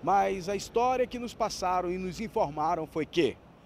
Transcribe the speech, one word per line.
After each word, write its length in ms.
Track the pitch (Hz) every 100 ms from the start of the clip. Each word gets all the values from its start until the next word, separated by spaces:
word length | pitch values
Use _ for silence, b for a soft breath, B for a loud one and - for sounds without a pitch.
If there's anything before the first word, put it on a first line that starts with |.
Mas 460 | 151 196 196 196 175
a 80 | 202
história 500 | - 226 247 254 247
que 140 | 247
nos 140 | 240
passaram 580 | - 214 - 185 180 180
e 60 | 185
nos 240 | 185 156
informaram 640 | 214 220 165 151 156 170 156
foi 180 | 165 151
que 300 | - 139 90 - -